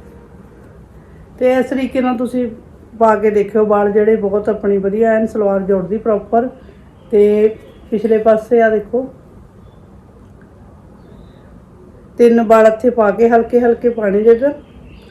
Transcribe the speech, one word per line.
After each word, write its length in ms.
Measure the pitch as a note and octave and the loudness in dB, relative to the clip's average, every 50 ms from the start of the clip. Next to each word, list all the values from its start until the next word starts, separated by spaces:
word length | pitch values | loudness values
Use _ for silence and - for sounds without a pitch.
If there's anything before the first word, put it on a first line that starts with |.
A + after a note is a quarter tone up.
| - - - - - - - - - - - - - - - - - - - - - - - - - - - - | -20 -20 -20 -20 -20 -20 -20 -20 -20 -20 -20 -20 -20 -20 -20 -20 -20 -20 -20 -20 -20 -20 -20 -20 -20 -20 -8 -4
ਤੇ 140 | B3+ B3+ B3+ | -2 0 0
ਇਸ 120 | C4 B3 | 0 -2
ਤਰੀਕੇ 360 | - C4+ C4 C4 - - C4+ | -4 -4 -6 -6 -4 -4 -4
ਨਾਲ 160 | B3 B3+ B3 A#3 | -4 -4 -4 -4
ਤੁਸੀਂ 300 | B3+ A#3 B3 B3+ B3 A3 G#3+ - - - - - - - - G#3+ | -6 -6 -6 -6 -6 -6 -8 -14 -20 -20 -20 -20 -20 -16 -4 0
ਪਾ 160 | A3+ A3 G#3+ | 2 2 2
ਕੇ 140 | G3+ G3+ A3 | 2 0 0
ਦੇਖਿਓ, 340 | G3+ G#3 G3 G3+ - A3+ G#3+ | 0 0 -2 -2 -2 -2 0
ਵਾਲ 260 | G3+ G#3 G#3 G#3 G3+ | 0 0 0 0 0
ਜਿਹੜੇ 240 | G3 G#3+ G#3 G#3 A3+ G#3 | 0 0 2 2 2 0
ਬਹੁਤ 320 | G3 G3 F#3+ G#3 G3+ A#3 | 0 -2 -4 -4 -4 -4
ਆਪਣੀ 280 | G#3+ - - G3+ G3+ G3 | -6 -4 -2 -2 -2 -2
ਵਧੀਆ 340 | F#3 G3 G3 A3 A3+ A3+ A3 | -2 -2 -2 -2 0 0 0
ਐਨ 120 | A3 A3+ | 0 -2
ਸਲਵਾਰ 340 | G#3+ - A3 G#3 G3+ G3 G3 | -4 -4 -4 -2 -2 -2 -2
ਜੁੜਦੀ 360 | F#3+ F#3 G3+ F#3+ F3 E3 G3+ A3 | -2 -2 -2 -2 -2 -4 -6 -6
ਪ੍ਰੋਪਰ। 520 | - A#3+ G#3+ G3 - - A#3 A3+ B3 B3+ - - - - - - - - - - - - | -4 -4 -4 -4 -4 -2 -2 -2 -2 -4 -6 -14 -20 -20 -20 -20 -20 -20 -20 -20 -8 -2
ਤੇ 440 | - G3+ G#3 G#3 G#3 G#3 G#3+ A3 G#3+ - - - - - - - | 0 2 2 2 2 2 0 0 -2 -4 -16 -20 -20 -20 -10 -8
ਪਿਛਲੇ 260 | A#3 G#3 G#3+ A3+ A3+ G#3+ | -6 -4 -2 0 0 0
ਪਾਸੇ 420 | G#3+ A3+ A3 A3 A3 - B3 A#3 | 2 2 2 2 0 0 0 2
ਆ 80 | A3+ A3 | 2 2
ਦੇਖੋ 360 | A3 G#3 G#3 - - A#3+ C4 C4 - - - - - - - - - - - - - - - - - - - - - - - - - - - - - - - - - - - - - - - - - - - - - - - - - - - - - - - - - - - - - - | 0 -2 -4 -4 -6 -6 -6 -8 -12 -20 -20 -20 -20 -20 -20 -20 -20 -20 -20 -20 -20 -20 -20 -20 -20 -20 -20 -20 -20 -20 -20 -20 -20 -20 -20 -20 -20 -20 -20 -20 -20 -20 -20 -20 -20 -20 -20 -20 -20 -20 -20 -20 -20 -20 -20 -20 -20 -20 -20 -20 -20 -20 -20 -20 -20 -20 -20 -12 -2 2
ਤਿੰਨ 240 | A#3+ A#3 A#3 A#3 A3+ | 2 4 4 2 2
ਵਾਲ 240 | G#3 A3 A3 A3 A3 | 4 4 6 6 4
ਇੱਥੇ 220 | A3 A3 - B3 | 2 2 0 0
ਪਾ 180 | A#3 A#3+ G#3+ G3+ | 2 2 2 0
ਕੇ 180 | F#3+ G#3+ A#3 A#3 | 2 2 2 2
ਹਲਕੇ 300 | A#3+ A#3 A3+ A3+ B3 A#3+ | 2 2 2 0 0 0
ਹਲਕੇ 300 | B3 A#3 A#3 A#3 - A#3+ | 2 0 0 0 -2 -2
ਪਾਣੇ 300 | A3+ A3+ G#3+ G3+ F#3+ G#3 G#3+ | -2 -2 -2 -2 -2 2 4
ਜਿਹੜੇ, 300 | A#3 A#3 A3+ C4 C#4+ D4 - - - - - - - - - - - | 4 4 4 2 -2 -4 -6 -12 -20 -20 -20 -20 -20 -20 -20 -20 -20